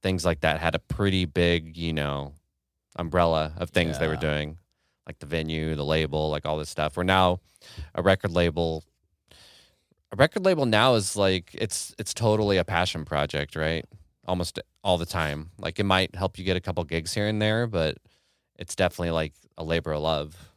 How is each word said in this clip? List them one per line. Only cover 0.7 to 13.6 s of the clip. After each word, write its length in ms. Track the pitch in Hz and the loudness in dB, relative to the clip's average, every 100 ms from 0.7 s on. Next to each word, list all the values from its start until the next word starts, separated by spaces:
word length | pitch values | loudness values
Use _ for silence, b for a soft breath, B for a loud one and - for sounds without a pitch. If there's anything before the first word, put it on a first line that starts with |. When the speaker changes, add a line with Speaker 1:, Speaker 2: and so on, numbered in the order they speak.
Speaker 1:
a 40 | - | -2
pretty 460 | _ - 101 92 | _ -2 0 2
big, 520 | 87 90 87 87 80 80 | 0 2 2 2 -2 -8
you 160 | 82 | -4
know, 400 | 78 73 71 71 73 _ _ _ _ _ - | -2 -4 -4 -8 -14 _ _ _ _ _ -8
umbrella 560 | 85 90 85 82 78 80 | -2 2 4 4 0 -4
of 140 | 87 | -2
things 280 | - 85 71 | 0 0 0
they 80 | 80 | -2
were 80 | |
Speaker 2:
Yeah. 60 | 78 | 0
Speaker 1:
doing, 380 | 78 76 76 80 _ _ _ _ - | 0 -2 -4 -10 _ _ _ _ -18
like 120 | - | -16
the 80 | 71 | -6
venue, 480 | 82 78 80 80 | -4 -4 -4 -2
the 100 | 76 | -2
label, 440 | 71 80 78 76 76 | 0 0 0 0 -2
like, 160 | 76 | -2
all 140 | 73 78 | -2 -4
this 100 | 76 | -4
stuff. 260 | - 76 82 | -4 -4 -2
Where 60 | |
now 360 | 90 95 92 90 _ B B B B | 2 4 4 2 _ B B B B
a 80 | - | 0
record 280 | 87 90 101 | 2 4 2
label, 520 | 85 87 80 82 80 - _ _ _ _ b b b b b b _ _ | 2 2 2 -2 -2 -10 _ _ _ _ b b b b b b _ _
a 40 | 104 | 2
record 280 | 147 - | 2 4
label 200 | 190 170 131 | 0 2 2
now 280 | 107 123 | 4 4
is, 220 | 117 95 104 | 4 2 0
like, 340 | 98 92 85 | 2 2 -4
it's, 400 | - 104 - - - | -8 -6 -6 -10 -10
it's 160 | 107 | -8
totally 420 | - 117 107 104 95 | 0 2 2 4 2
a 60 | |
passion 400 | 85 85 92 82 | 2 2 0 -2
project, 520 | 76 76 73 73 71 | -4 -2 -2 -4 -6
right? 280 | 80 | -2